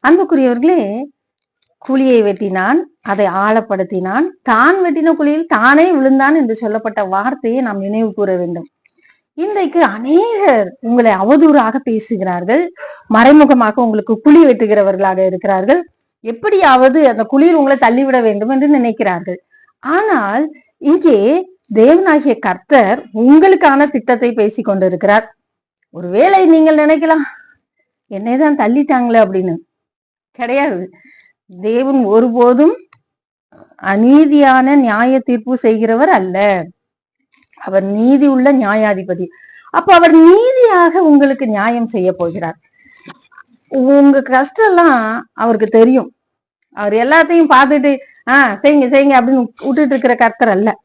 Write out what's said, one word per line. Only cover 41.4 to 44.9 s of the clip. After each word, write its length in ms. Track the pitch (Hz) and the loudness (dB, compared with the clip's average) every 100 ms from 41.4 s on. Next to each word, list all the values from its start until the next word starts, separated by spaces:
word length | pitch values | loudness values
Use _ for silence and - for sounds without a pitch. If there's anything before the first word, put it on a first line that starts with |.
| 254 | -4
நியாயம் 440 | 208 214 240 226 226 | -4 -4 -4 -6 -4
செய்ய 140 | 185 | -4
போகிறார். 440 | 185 170 175 165 - _ _ _ _ - - _ _ _ _ _ | -4 -8 -8 -12 -12 _ _ _ _ -20 -20 _ _ _ _ _
உங்க 500 | 269 254 285 285 277 | -2 2 4 4 2
கஷ்டம் 480 | 269 254 277 - 440 | 0 -2 -2 0 0
எல்லாம் 320 | 359 339 | 4 2